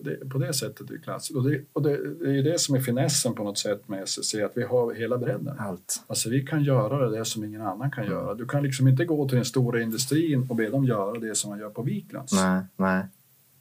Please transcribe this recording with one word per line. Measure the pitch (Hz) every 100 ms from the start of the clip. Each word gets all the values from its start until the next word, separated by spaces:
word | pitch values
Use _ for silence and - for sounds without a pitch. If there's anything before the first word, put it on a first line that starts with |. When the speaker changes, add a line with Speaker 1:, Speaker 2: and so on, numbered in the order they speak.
Speaker 1:
det, | 143 160 135
på | 135
det | 131
sättet | 127 107 - -
är |
det | 107
klassiskt. | - 95 - 147
Och |
det, | 131 143 -
och | 156
det, | 147 143 147
det | - 139
är |
ju | 139
det | 139 170
som | -
är | 131
finessen | 131 123 131 - 117
på | 110
något | 101 101
sätt | 107 101 -
med | 98
S | 95
C | -
C, | - 107
att | 104 123
vi |
har | 104 123 117
hela | 113 113 123
bredden. | 139 165 127 131
Speaker 2:
Allt. | 104 90 - - -
Speaker 1:
Alltså, | - 110
vi | 135 131
kan | 156
göra | 143 127 107 139 120
det | 110
där |
som | 110 110
ingen | 107 107
annan | 104 98 139
kan | 127
Speaker 2:
Mm. | 101 95
Speaker 1:
göra. | 95
Du | 110 117
kan | 143
liksom | 143 131 131
inte | 131
gå | 170 151 135
till | 127
den |
stora | - 135 120 117
industrin | 113 110 - 151 165 131 123
och | 113
be | 110
dem | 135
göra | 131 107 98 117
det | 110
som | 101 104
man | 101
gör | 107
på | 120
Viklands. | 113 202 - 101 -
Speaker 2:
Nej, | 98 92 92 92 -
nej. | 95 92 98 _ _ _ _ _